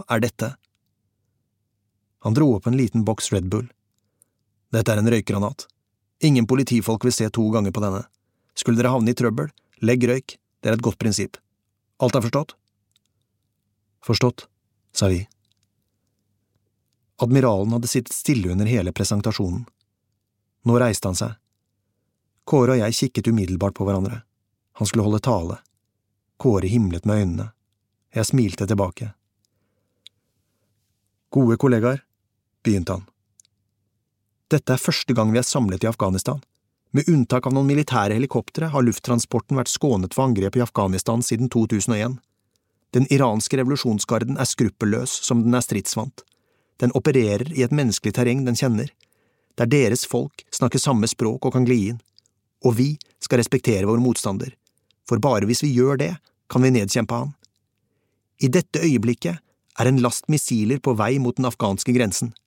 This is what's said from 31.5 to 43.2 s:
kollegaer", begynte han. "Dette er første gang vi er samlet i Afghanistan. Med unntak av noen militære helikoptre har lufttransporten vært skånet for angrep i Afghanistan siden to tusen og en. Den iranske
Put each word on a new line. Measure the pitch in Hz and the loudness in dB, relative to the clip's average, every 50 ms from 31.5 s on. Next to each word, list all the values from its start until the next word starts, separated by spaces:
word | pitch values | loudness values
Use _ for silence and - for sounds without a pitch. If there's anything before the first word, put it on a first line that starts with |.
| 117 107 | 4 4
kollegaer", | - 135 123 110 113 123 135 135 - _ _ _ _ _ _ _ _ _ _ _ - | 4 2 4 4 2 0 -2 -4 -8 _ _ _ _ _ _ _ _ _ _ _ -2
begynte | 117 101 98 82 - 92 | 0 0 0 0 -4 -6
han. | 92 95 - _ _ _ _ _ _ _ _ _ _ _ _ _ _ _ _ _ _ _ _ _ _ _ _ _ _ _ _ | -8 -10 -16 _ _ _ _ _ _ _ _ _ _ _ _ _ _ _ _ _ _ _ _ _ _ _ _ _ _ _ _
"Dette | 151 143 - - | -2 0 0 0
er | 131 - | -2 0
første | - 185 - - - - 123 | 0 -2 -2 -2 -2 0 0
gang | 117 110 110 | 2 2 2
vi | 110 123 | 2 0
er | 123 | 0
samlet | - - 143 120 98 90 98 113 | 0 -2 0 0 0 -2 -2 -2
i | 113 | -4
Afghanistan. | 113 - 107 95 95 92 - 123 143 139 - _ _ _ _ _ _ _ _ _ - | -2 0 0 0 0 -2 -2 -4 -6 -6 -10 _ _ _ _ _ _ _ _ _ -2
Med | 135 - - | 0 2 4
unntak | 165 143 120 - 127 123 - | 4 4 4 2 0 0 0
av | 131 131 | 0 0
noen | 135 139 139 | 2 2 2
militære | 143 147 147 - 127 113 101 104 107 | 2 0 0 0 0 0 2 2 0
helikoptre | 113 139 - - 120 - - - 151 160 160 | 0 -2 -2 -2 -4 -4 -4 -6 -6 -6 -2
har | 147 139 | 0 2
lufttransporten | 123 117 - - - 127 123 117 - - - 113 - - 139 131 | 2 2 0 0 -2 -2 -2 -2 -2 -2 -4 -4 -2 -2 -4 -2
vært | 120 - | -2 -4
skånet | - - 156 143 117 95 92 90 - | -4 -2 0 0 0 0 -2 -2 -2
for | 127 135 | 0 0
angrep | 131 117 98 95 101 - | 0 0 0 0 0 0
i | 123 120 | -2 -2
Afghanistan | - - 113 101 95 95 95 - 113 113 117 | -2 0 0 0 0 -2 -2 -2 -2 -2 -2
siden | 123 - 113 107 131 123 | -2 -2 -2 -2 -2 -2
to | - 117 110 107 | 0 0 0 0
tusen | 113 101 - - 113 | 0 -2 -2 -2 -2
og | 104 110 | -2 -2
en. | 120 131 123 - _ _ _ _ _ _ _ _ _ _ _ _ _ - | -4 -6 -10 -14 _ _ _ _ _ _ _ _ _ _ _ _ _ 0
Den | 123 135 - 139 | 0 2 4 2
iranske | 139 | 2